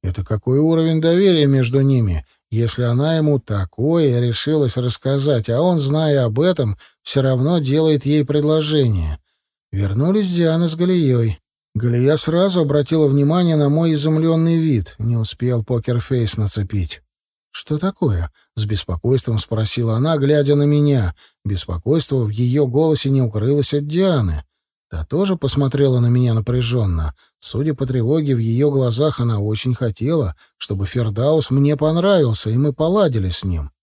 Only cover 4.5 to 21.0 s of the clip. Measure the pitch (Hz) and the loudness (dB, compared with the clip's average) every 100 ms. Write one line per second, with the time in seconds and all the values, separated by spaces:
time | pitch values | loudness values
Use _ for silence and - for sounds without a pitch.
4.5 | 156 135 123 123 113 135 139 139 127 107 | 0 0 0 -2 -2 -2 0 0 0 0
5.5 | 117 175 170 139 151 156 143 120 107 170 | 0 2 0 0 0 2 2 0 0 0
6.5 | 175 117 98 - _ - 139 131 127 139 | 0 -2 -4 -12 _ -4 0 0 0 0
7.5 | 175 135 147 160 151 139 151 139 147 147 | 0 0 0 2 2 2 0 0 0 2
8.5 | 156 151 151 127 98 78 71 _ _ _ | 0 0 0 2 0 -2 -6 _ _ _
9.5 | _ _ 95 101 104 156 202 196 175 170 | _ _ -4 -2 0 0 0 0 0 0
10.5 | 160 170 160 180 185 147 123 113 87 _ | 2 -2 0 0 2 2 2 0 -4 _
11.5 | _ _ 107 120 120 131 151 - 165 196 | _ _ -4 -2 2 2 0 0 0 2
12.5 | 180 147 147 139 160 147 143 143 170 175 | 2 0 0 0 2 2 2 2 2 2
13.5 | 156 143 151 165 156 151 156 160 165 165 | 2 2 2 0 0 0 0 2 2 2
14.5 | 165 160 123 87 - 113 120 110 - 120 | 2 2 0 -2 -6 -2 -2 -2 -4 -2
15.5 | 123 107 120 117 120 - 127 110 - 101 | -2 -2 -4 -2 -4 -2 -2 -2 -2 -2
16.5 | - 98 101 85 - _ _ _ _ _ | -2 -4 -4 -4 -8 _ _ _ _ _
17.5 | - - 151 185 - 151 92 82 _ _ | -14 -6 -4 -4 -2 -2 0 -4 _ _
18.5 | - 107 104 - 87 120 131 - 110 - | -6 -4 -4 -4 -4 0 0 0 -4 -2
19.5 | 110 107 - 117 110 147 160 139 147 143 | -2 -2 -2 -2 0 0 0 2 2 2
20.5 | 143 147 147 147 139 | 2 4 2 2 2